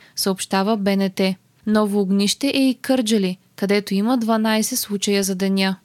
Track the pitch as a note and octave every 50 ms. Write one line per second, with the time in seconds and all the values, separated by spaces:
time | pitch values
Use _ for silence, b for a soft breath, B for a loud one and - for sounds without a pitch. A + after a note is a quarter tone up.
0 | b b b b - G3+ F#3+ F#3+ - - F#3+ F#3+ F#3+ G#3 A3+ G#3 G3 G3+ G3 G3
1 | G3 F#3+ F#3+ - F#3+ F#3+ F#3 - _ _ _ _ - G#3+ G#3+ G#3+ G#3+ G3+ G3+ G#3
2 | G3 F#3 G3 G3 G3+ G3+ - - - C#4 - C#4 C4+ C4 B3 - - - C4 B3+
3 | A#3 G#3+ A3+ G#3 F#3+ F3+ F3+ - _ _ _ - G3+ F#3 G3+ G#3 G3+ - G3 G3
4 | G3+ A#3 C4 B3 A3+ G#3+ A3+ A3 A3 A3 A3 A3 G#3+ - B3+ A#3 - - G3+ G3
5 | - G#3 G3+ G3 G3 F#3 G3 F3+ G3 F#3+ G3 F#3+ F#3+ F#3+ F#3 -